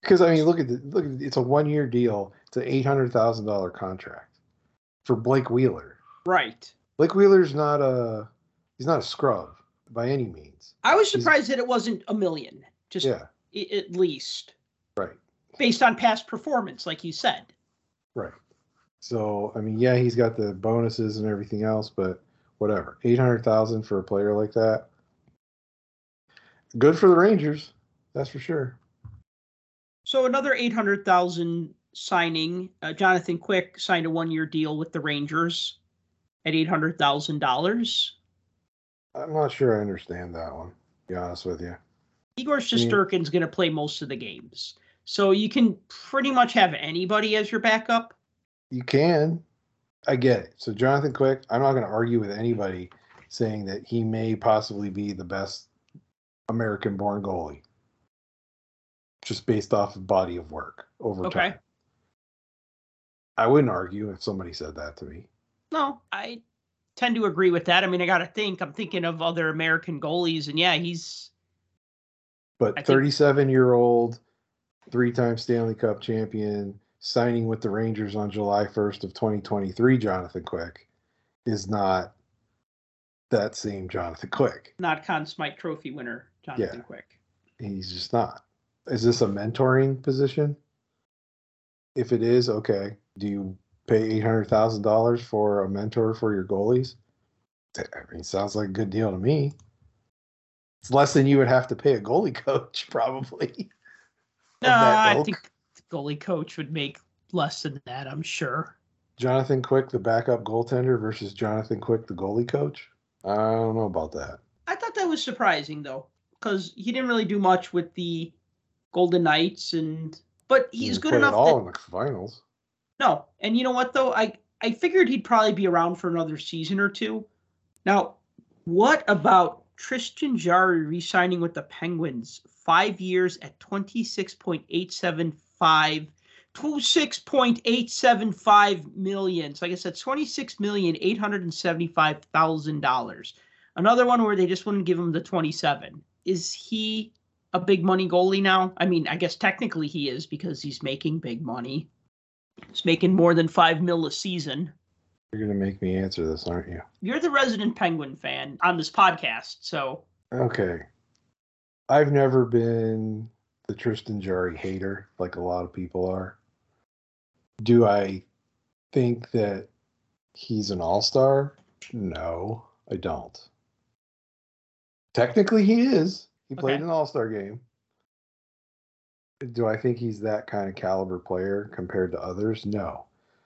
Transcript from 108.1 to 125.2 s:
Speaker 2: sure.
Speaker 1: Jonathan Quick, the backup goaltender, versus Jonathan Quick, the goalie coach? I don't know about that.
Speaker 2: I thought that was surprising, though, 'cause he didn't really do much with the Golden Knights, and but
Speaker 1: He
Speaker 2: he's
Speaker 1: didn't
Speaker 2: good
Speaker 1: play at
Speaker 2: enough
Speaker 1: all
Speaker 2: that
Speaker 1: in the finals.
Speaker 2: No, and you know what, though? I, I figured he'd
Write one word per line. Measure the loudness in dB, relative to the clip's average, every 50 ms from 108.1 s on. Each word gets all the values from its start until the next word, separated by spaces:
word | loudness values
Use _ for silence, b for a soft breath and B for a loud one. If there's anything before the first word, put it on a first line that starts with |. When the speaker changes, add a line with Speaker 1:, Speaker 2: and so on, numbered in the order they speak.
| -10 -10 -10
Speaker 2:
sure. | -10 -8 -6 -6 -4 -4 -6 -8 -8 -14 _ _ _ _ _ _ _ _
Speaker 1:
Jonathan | _ 0 2 2 2 2 2 0 0 2
Quick, | 2 2 2 2 2
the | -4 -4
backup | 0 2 0 2 2 2 0 0 0
goaltender, | -4 -2 -2 -2 0 0 0 2 2 0 0
versus | 0 -4 -6 -6 -10 -12 -6
Jonathan | -4 -4 -2 -2 -4 -4 -4 -6 -8
Quick, | -2 -2 -2 -2 -2 -8
the | -10
goalie | -8 -6 -4 -2 -2 -2 -2
coach? | -2 -2 -2 -2 -6 -10 -20 _ _ _ _ _ _ _ _
I | -4 -2
don't | 0 2 0 0 0 0 0 0
know | -2 -2
about | -2 -2 -4 -6 -6 -8
that. | -10 -10 -10 -14 -16 _ _ _ _ _
Speaker 2:
I | -8 -6
thought | -6 -6 -6 -4
that | -2 -2 -2
was | -2 -2 -4
surprising, | -6 -4 0 2 2 2 0 -2 -8 -10 -12 -10
though, | -10 -12 -12 -14 _ _ _ _ _ _ _
'cause | -4 -2 -2 -2 -2 -6 -12
he | -8 -6 -4
didn't | -2 -2 0 0
really | 0 0 0
do | 0 0 2
much | 4 4 4 4 2 -2 -4
with | -4 -4 -4 _
the | -8 -6 -4 -4 -6 -6 -8 _ _ _ _ _ _ _ _ _ _ _ _ _
Golden | 2 2 4 4 2 4
Knights, | 4 4 4 2 0 -2 -6 -12 -6 -4
and | -4 -4 -4 -6 -8 -10 -12 -14 -16 _ _ _ _ _ _
but | 4 4 4 2 -6
Speaker 1:
He | -6 -4
Speaker 2:
he's | -4 -4 -2
Speaker 1:
didn't | 0
Speaker 2:
good | 2
Speaker 1:
play | 4
at | 4 4
Speaker 2:
enough | 4 4
Speaker 1:
all | 6 6 6 6 6
Speaker 2:
that | 2
Speaker 1:
in | -4 -12
the | -14
finals. | -16 -10 -6 -4 -4 -4 -4 -6 -10 -12 -14 -18 _ _ _ _ _ _ _ _ _ _ _ _
Speaker 2:
No, | 2 2 2 2 -2 _ _ _
and | -4 0 0
you | 2 2
know | 2 0
what, | 0 -2 0 2
though? | 2 2 2 2
I, | 2 0 0 -2 -10 _ _ _ _
I | -4 -4
figured | -2 2 0 4 6 6 4 4
he'd | 2 -2